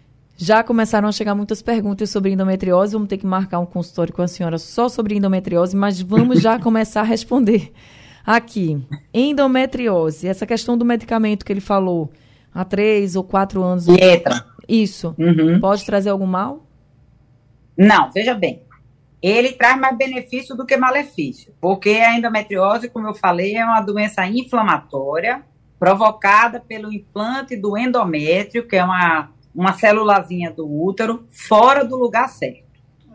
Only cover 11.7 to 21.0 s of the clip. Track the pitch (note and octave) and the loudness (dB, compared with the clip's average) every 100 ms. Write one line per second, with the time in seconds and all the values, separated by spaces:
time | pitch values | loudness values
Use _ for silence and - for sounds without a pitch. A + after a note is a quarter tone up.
11.7 | G3 F#3 E3+ D3+ _ _ _ _ F3 F3+ | 0 0 -2 -6 _ _ _ _ -10 -6
12.7 | G3 G#3+ G#3 G3 F#3 F#3 F#3+ G3 F#3+ F3+ | -2 2 2 0 -4 -2 -2 0 -2 -2
13.7 | F3+ E3+ F3+ F#3 E3+ - - - - - | 2 6 8 8 6 2 -4 -8 -16 -2
14.7 | A3+ G3+ - E3+ D#3+ E3+ D#3+ D#3+ F3+ G3 | 0 0 -4 -8 0 2 4 4 4 2
15.7 | G3+ - G3+ G3+ G3 F#3+ F#3 A3+ D4 - | 0 0 -2 0 -2 -2 -2 -4 -8 -20
16.7 | _ _ _ _ _ _ _ _ _ _ | _ _ _ _ _ _ _ _ _ _
17.7 | - G3+ F#3+ - G3 A3+ A3 D#3+ - _ | 4 6 6 2 -2 -2 -2 -4 -6 _
18.7 | _ _ _ _ _ F3+ A3+ B3+ B3+ A#3+ | _ _ _ _ _ 0 2 2 2 2
19.7 | C4 C4 A#3+ C4 B3+ - B3+ C4 B3+ B3+ | 2 0 0 -4 -6 -8 -10 -10 -10 -2
20.7 | C4+ B3+ C#4 | 2 2 0